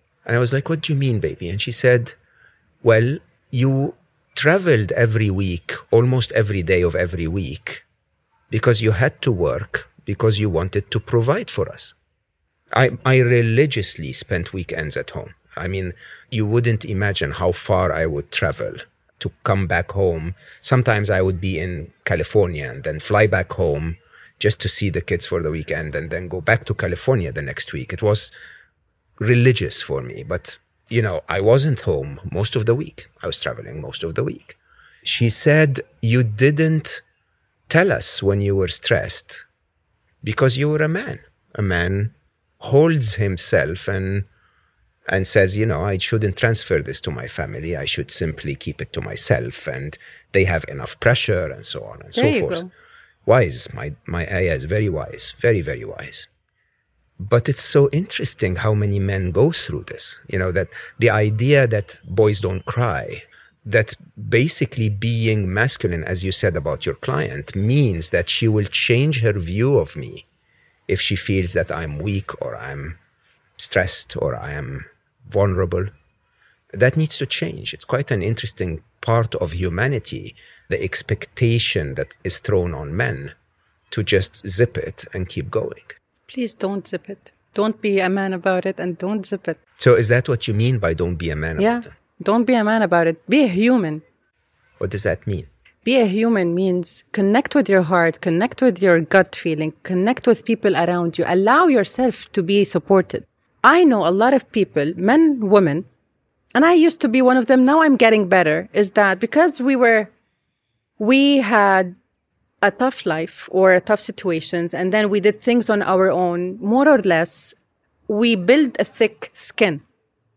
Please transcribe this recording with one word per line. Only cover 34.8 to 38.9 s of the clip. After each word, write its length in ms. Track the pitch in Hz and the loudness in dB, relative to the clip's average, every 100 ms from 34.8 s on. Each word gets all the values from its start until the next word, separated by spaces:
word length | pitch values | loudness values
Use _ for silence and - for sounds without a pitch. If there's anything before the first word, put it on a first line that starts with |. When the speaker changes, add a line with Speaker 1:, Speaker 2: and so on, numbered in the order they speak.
| _ _ | _ _
Speaker 1:
She 260 | - - 117 | -6 0 2
said, 500 | - 151 151 156 127 - _ | 2 4 6 4 0 -8 _
"You 220 | 113 123 | 0 2
didn't 800 | 113 104 135 147 160 156 - - - _ _ _ _ _ - | 2 2 2 4 2 0 -2 -8 -12 _ _ _ _ _ -2
tell 220 | 160 190 | 2 2
us 300 | 85 - - | 0 -2 -2
when 200 | 98 98 | 0 2
you 140 | 101 98 | 2 0
were 120 | 90 | 0
stressed 800 | - - | -2 0